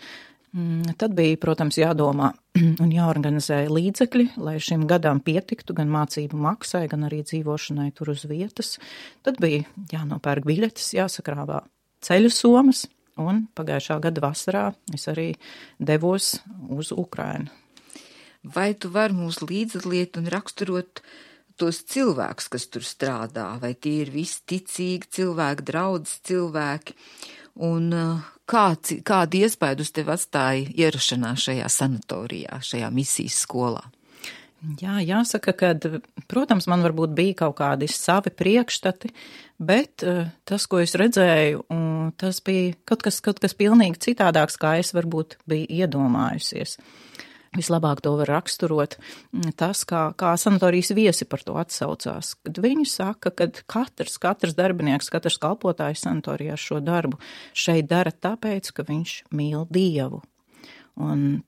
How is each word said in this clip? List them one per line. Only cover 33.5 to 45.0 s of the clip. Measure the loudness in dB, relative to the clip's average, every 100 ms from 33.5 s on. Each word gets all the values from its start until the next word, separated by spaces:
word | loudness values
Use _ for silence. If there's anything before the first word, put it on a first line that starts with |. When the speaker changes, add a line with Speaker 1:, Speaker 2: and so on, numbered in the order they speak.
| -2 -2 -4 -10 -20 _ -20 -18 -18 -20 _ -12 -8
Speaker 1:
Jā, | -4 -2
jāsaka, | 0 0 0 0 0
kad, | 2 2 2 -2 -6 -10 -18
protams, | -4 -2 2 2 4
man | 4
varbūt | 4 2 0
bija | 2 0 2
kaut | -2 0
kādi | 0 0 -2
savi | -2 2 2 0
priekšstati, | 0 2 4 2 -2 -2 -4 -8 -14 -20 -20 -20 -6
bet, | 2 2 2 -4
uh, | -2 0 -2 -8
tas, | -6 -4 0
ko | 2
es | 2 4
redzēju, | 4 6 6 6 4 0 -4
un | -2 0 0 -2
tas | -4 -4 -4
bija | -2 0 0 -4
kaut | -2 0 0
kas, | -2
kaut | -2 0
kas | -2
pilnīgi | 2 6 8 6 2
citādāks, | -2 2 4 4 2 0
kā | 0 0
es | 0
varbūt | -2